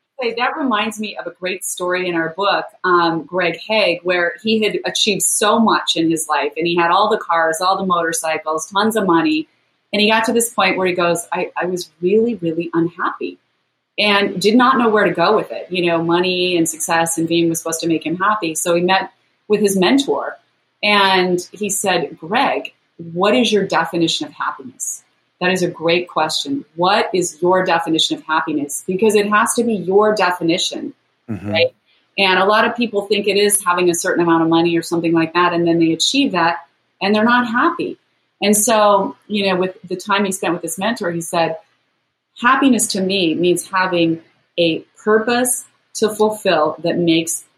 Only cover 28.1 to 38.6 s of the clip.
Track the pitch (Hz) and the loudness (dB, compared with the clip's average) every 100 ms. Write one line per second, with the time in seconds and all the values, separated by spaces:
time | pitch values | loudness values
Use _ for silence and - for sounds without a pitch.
28.1 | 143 - 156 165 151 143 - - 185 220 | -4 -4 -4 -2 -4 -4 -6 -6 0 2
29.1 | 208 202 208 226 - 233 214 170 190 214 | 2 2 2 2 0 -2 -2 2 4 4
30.1 | 208 180 - 170 180 - 107 113 - _ | 2 0 0 0 0 -2 -6 -10 -12 _
31.1 | _ - 101 101 104 - - _ _ _ | _ -10 -8 -4 0 0 -2 _ _ _
32.1 | - 196 185 190 214 226 233 233 202 - | 0 2 4 4 4 2 0 -2 -2 -2
33.1 | 202 202 196 208 202 180 180 180 170 185 | -2 0 2 2 2 0 2 2 0 0
34.1 | 170 170 165 165 165 170 170 165 170 165 | 0 2 2 4 4 2 0 0 -2 2
35.1 | 165 160 175 175 170 170 165 165 165 - | 2 2 2 2 2 2 4 2 2 0
36.1 | 269 277 185 165 170 - _ _ _ 196 | 0 0 2 0 -2 -8 _ _ _ 0
37.1 | 214 226 247 240 233 320 330 - - _ | 2 4 2 2 0 0 -2 -6 -10 _
38.1 | _ _ _ 202 208 | _ _ _ 0 2